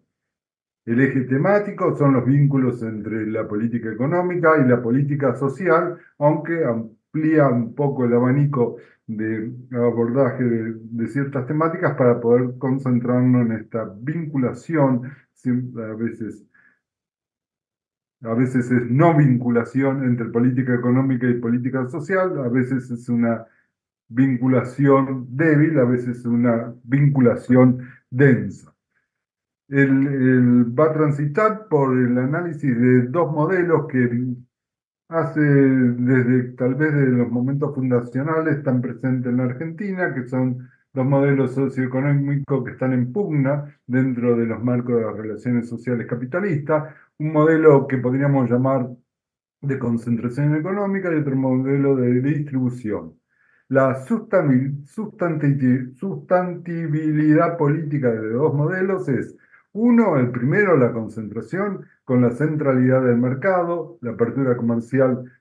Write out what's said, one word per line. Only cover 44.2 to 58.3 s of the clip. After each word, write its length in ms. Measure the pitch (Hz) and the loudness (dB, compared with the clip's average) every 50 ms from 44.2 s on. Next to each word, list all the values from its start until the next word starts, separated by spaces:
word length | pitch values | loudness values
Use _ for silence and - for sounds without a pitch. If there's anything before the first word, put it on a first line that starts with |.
| 117 123 120 | 0 0 0
de 100 | 117 117 | 0 0
los 180 | 113 110 110 120 | -2 -4 -4 -4
marcos 320 | 123 123 123 120 123 120 | -2 -2 -2 -2 -2 -2
de 60 | 117 | -2
las 140 | 110 107 101 | -2 -4 -6
relaciones 540 | 101 107 110 104 104 - 123 123 120 110 - | -8 -10 -10 -10 -8 -6 -2 -2 -2 -2 -4
sociales 380 | 113 107 - 127 123 113 107 - | -10 -10 -6 -4 -4 -4 -4 -6
capitalistas, 880 | 135 117 123 127 - 180 202 202 156 147 - - 156 151 151 - - - _ _ _ - | -8 -8 -8 -6 -6 -4 -2 -2 -4 -4 -2 -2 -2 -2 -2 -6 -16 -20 _ _ _ -8
un 120 | 151 156 | -6 -2
modelo 560 | 156 151 151 160 165 156 156 156 139 139 135 - | 0 2 4 4 4 6 8 8 8 8 6 2
que 100 | 135 127 | -4 -2
podríamos 520 | 120 123 127 135 143 143 139 135 123 113 | -2 -2 -2 0 0 2 2 2 2 2
llamar 400 | 123 123 127 131 135 131 123 123 - - _ _ _ _ _ _ _ _ _ _ _ _ | 2 0 2 2 0 0 -2 -4 -10 -16 _ _ _ _ _ _ _ _ _ _ _ _
de 180 | 151 143 139 131 | -6 -6 -4 -4
concentración 760 | 123 120 117 113 - 120 117 113 120 120 - 147 147 147 151 | -2 -2 -2 -2 -2 -2 -2 -2 -2 -4 -2 0 0 0 0
económica 580 | 156 156 185 196 208 202 196 196 190 180 175 160 | 0 -2 -4 -4 -4 -2 -2 -2 -2 -2 -2 -2
y 60 | 151 | -2
otro 160 | 147 143 131 | -2 -2 -2
modelo 600 | 135 131 131 127 131 131 135 139 139 139 139 135 | -2 0 0 0 0 0 0 0 0 2 2 2
de 260 | 127 123 123 123 123 | 2 2 2 2 0
distribución. 920 | 127 143 160 151 147 143 135 131 127 123 123 - - 104 98 87 82 82 - _ _ _ _ _ _ _ _ _ _ - | 0 0 -2 -2 -4 -4 -4 -2 -2 -2 -4 -4 -8 -6 -6 -6 -8 -12 -20 _ _ _ _ _ _ _ _ _ _ 0
La 260 | 131 135 135 131 120 | 2 2 2 2 0
sustanti-, 880 | 127 - - 233 - - - 202 185 160 143 127 127 135 143 143 - - | -4 -4 -4 -4 -4 -4 0 0 2 2 4 2 2 2 0 -6 -8 -12
sustanti-, 1120 | _ - 220 214 - - - 180 170 156 147 147 143 135 - 131 127 123 123 123 - - | _ -12 -10 -10 -10 -8 -6 -4 -4 -2 0 0 0 0 2 2 2 2 0 -2 -6 -10
sustantibilidad 1600 | - 196 196 160 147 - - 185 180 180 180 170 - - 175 170 165 165 151 147 156 156 151 151 151 151 151 151 165 170 170 170 - | -10 -8 -8 -8 -8 -2 0 0 0 0 -2 -6 -10 -10 -10 -8 -6 -4 -4 -4 -2 -2 -2 0 2 4 4 4 4 4 2 0 0
política 540 | 151 143 151 170 156 147 147 131 123 120 | 0 0 0 -2 -2 -4 -4 0 0 0
de 180 | 113 110 110 | 0 0 -4
los 40 | 107 | -4